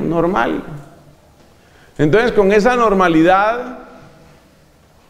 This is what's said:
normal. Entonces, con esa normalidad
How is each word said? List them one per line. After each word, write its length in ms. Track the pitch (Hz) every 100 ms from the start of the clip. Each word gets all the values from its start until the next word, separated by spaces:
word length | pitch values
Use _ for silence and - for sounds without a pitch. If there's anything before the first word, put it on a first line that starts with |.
normal. 600 | 147 165 165 202 - - - 147 - - - _ _ _ _ _ _ _ _ -
Entonces, 340 | 151 196 240
con 200 | 208 190
esa 240 | 214 208 247
normalidad 1000 | 226 190 180 160 165 190 208 240 254 - - - - - - - _ _ _ _ _ _